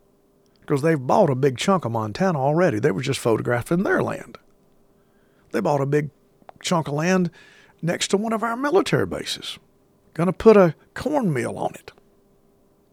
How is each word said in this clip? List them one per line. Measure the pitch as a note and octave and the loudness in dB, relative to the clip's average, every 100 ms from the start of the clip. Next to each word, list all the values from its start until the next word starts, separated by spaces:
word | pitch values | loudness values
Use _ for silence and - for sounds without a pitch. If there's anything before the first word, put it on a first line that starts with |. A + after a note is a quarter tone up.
| _ _ _ _ _ _ - | _ _ _ _ _ _ -4
'Cause | C#3+ | 0
they've | D#3+ D#3 B2+ | 0 0 2
bought | A3 E3 | 2 4
a | B2+ | 2
big | C#3 A#2+ | 0 0
chunk | - F#3 | 0 0
of | A#2 | 0
Montana | A2+ G#2+ G#2 F#3+ D3+ | -4 -4 -2 -2 0
already. | C3+ D#3 F3+ G#2+ | 0 2 2 2
They | C#3 | 0
were | F#3 | 0
just | C3 B2+ | -4 -2
photographing | B2 A2 B2 A#2+ - F3 | 0 0 0 -4 -2 -2
their | A3 F#4 | 0 -2
land. | A2 G#2+ - - _ _ _ _ _ _ _ _ _ _ _ | -2 -6 -12 -20 _ _ _ _ _ _ _ _ _ _ _
They | A#3 | -2
bought | F3+ C#3+ | 0 0
a | C#3 | 0
big | D3 D3+ - _ _ - - | 0 -2 -8 _ _ -20 -12
chunk | - F3 D3+ | -4 -4 -2
of | |
land | D3 E3+ F#3+ E3+ - - - _ _ | -2 0 2 0 -6 -20 -20 _ _
next | E3 - - | -6 -4 -2
to | G3 | -2
one | A3+ | -2
of | A3 | -4
our | A#3 A#3 | -4 -4
military | - F#4 - C#3 F#2 | 0 0 2 0 -2
bases. | D2+ - - - - _ _ _ _ _ | -6 -8 -10 -12 -16 _ _ _ _ _
Gonna | - F3+ | -4 -4
put | - A3 G#3 | 4 6 8
a | F3 - _ | 6 2 _
corn | - C4 D4 G#3 | -10 -4 -2 0
mill | C3 A2+ G2 | -2 -4 -6
on | - | -8
it. | - - - _ _ _ _ _ _ _ _ _ | -10 -20 -20 _ _ _ _ _ _ _ _ _